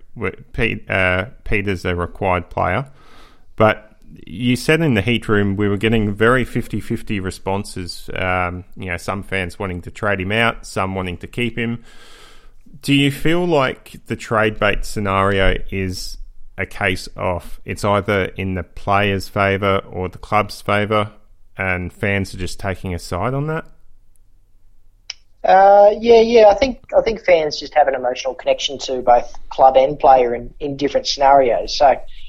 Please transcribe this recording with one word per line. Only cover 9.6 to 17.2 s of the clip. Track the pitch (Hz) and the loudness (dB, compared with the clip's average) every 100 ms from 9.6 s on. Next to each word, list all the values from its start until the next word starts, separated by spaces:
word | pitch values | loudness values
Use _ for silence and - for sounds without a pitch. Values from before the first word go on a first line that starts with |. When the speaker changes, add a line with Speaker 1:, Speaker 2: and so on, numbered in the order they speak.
| 98 90 | -8 -8
Speaker 1:
to | - | -10
trade | - 107 95 | -6 -4 -2
him | 92 | -2
out, | 110 117 - - | 0 0 -2 -8
some | 107 95 | -6 -4
wanting | 95 92 87 | -4 -6 -8
to | - | -10
keep | - 120 120 | -6 -6 -6
him. | 117 117 - - - - - - - - - - | -6 -8 -12 -20 -20 -20 -20 -20 -20 -20 -20 -10
Do | - | 0
you | 139 143 | 2 2
feel | 139 156 170 175 | 0 0 0 2
like | 151 131 - - - - | 2 0 -4 -16 -16 -10
the | 113 | -8
trade | - 110 110 107 | -2 0 0 0
bait | 104 - - | 0 0 -2
scenario | 110 98 98 98 98 92 - - | -4 0 2 2 4 2 0 -4
is | 95 92 90 - - - - - - | -4 -6 -6 -10 -12 -14 -14 -14 -10
a | 92 | -8
case | - 101 92 - | -4 -2 -2 -6
of | - | -6